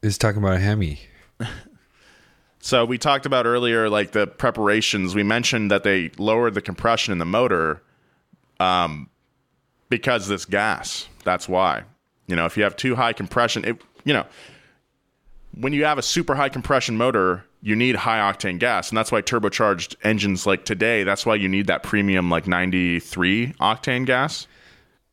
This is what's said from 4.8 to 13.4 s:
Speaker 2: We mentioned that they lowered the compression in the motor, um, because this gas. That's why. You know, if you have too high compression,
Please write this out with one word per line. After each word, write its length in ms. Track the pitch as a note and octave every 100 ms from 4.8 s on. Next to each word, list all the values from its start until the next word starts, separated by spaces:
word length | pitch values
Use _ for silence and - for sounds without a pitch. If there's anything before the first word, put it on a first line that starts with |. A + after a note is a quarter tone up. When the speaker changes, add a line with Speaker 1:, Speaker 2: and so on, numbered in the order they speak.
| G#2+ G#2+ F#2
Speaker 2:
We 80 | G2
mentioned 480 | G2+ A2+ A#2+ A#2 G#2
that 140 | G2+
they 260 | G2+ F#2+ D#2+ -
lowered 360 | G#2 A2+ A#2+
the 60 | G2+
compression 520 | - F2+ A#2 A#2 -
in 60 | F#2
the 60 |
motor, 580 | E2 G#2 B2 F#2 D#2+ D#2 _ _ _ _ _ _ _ _
um, 480 | F#2 F2+ E2+ D2+ C2 _ _ _ _ _ _ _ _
because 380 | A#2+ - A#2+ G2
this 180 | G2
gas. 640 | - G2+ G#2+ F2+ - - - -
That's 260 | - F2+ -
why. 360 | F#2 F#2 B1 - _ _ _ -
You 80 |
know, 120 | F2 E2
if 100 | G#2+
you 80 |
have 100 | G2+
too 220 | - C3 A#2+
high 160 | A#2
compression, 520 | A2+ F#2+ -